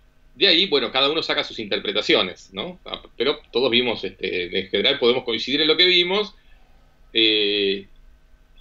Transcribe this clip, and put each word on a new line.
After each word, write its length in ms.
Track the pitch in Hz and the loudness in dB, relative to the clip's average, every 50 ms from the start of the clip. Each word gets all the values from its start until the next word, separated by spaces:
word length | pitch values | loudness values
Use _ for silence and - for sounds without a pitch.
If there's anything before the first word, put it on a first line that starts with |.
| _ _ _ _ _ - - | _ _ _ _ _ -14 -4
De 100 | 135 180 | 2 2
ahí, 200 | 196 160 175 196 | 4 4 4 2
bueno, 260 | 165 143 135 117 104 | 2 2 0 0 0
cada 180 | 127 131 139 143 | 0 0 0 0
uno 100 | 160 156 | 0 -2
saca 220 | - - 143 147 | -2 -2 -2 -4
sus 160 | 143 - - 117 | -4 -6 -8 -10
interpretaciones, 920 | 107 98 107 101 - 104 98 104 - - 151 113 98 92 - - - - | -6 -4 -4 -4 -4 -2 -4 -2 2 2 2 2 2 0 -4 -12 -18 -14
¿no? 260 | 92 101 131 180 180 - - | -10 -10 -10 -10 -10 -14 -14
Ah, 180 | - - - - - _ | -12 -12 -12 -14 -10 _
pero 240 | - 120 147 - - - - | -4 -2 -2 -2 -4 -6 -6
todos 180 | - 117 135 120 | -2 0 0 2
vimos, 360 | 117 120 123 117 104 - - | 2 2 2 0 -2 -4 -6
este, 520 | 92 95 - - - - 90 87 87 98 | -10 -8 -6 -6 -4 -4 -4 -4 -4 -4
en 120 | 95 95 - | -6 -4 -2
general 320 | - 101 107 131 147 - | -2 0 0 0 0 2
podemos 240 | 127 120 123 127 - | 2 2 2 2 0
coincidir 360 | 120 113 113 - 123 143 151 | -4 -6 -4 -4 -2 -2 0
en 60 | 156 | 2
lo 100 | 151 160 | 2 2
que 100 | 160 180 | 4 4
vimos, 500 | 180 180 175 175 180 190 214 208 196 - - _ - - - - - - - _ _ _ _ - - | 4 4 2 2 2 0 -2 -2 -4 -8 -20 _ -20 -20 -20 -20 -20 -20 -20 _ _ _ _ -14 -4
eh, 760 | - 113 110 110 107 107 104 101 104 101 101 98 98 98 98 - - - - - - _ _ _ - - _ _ - - | 0 2 2 2 2 2 0 0 0 0 0 0 -2 -4 -6 -14 -20 -20 -20 -20 -20 _ _ _ -20 -20 _ _ -20 -20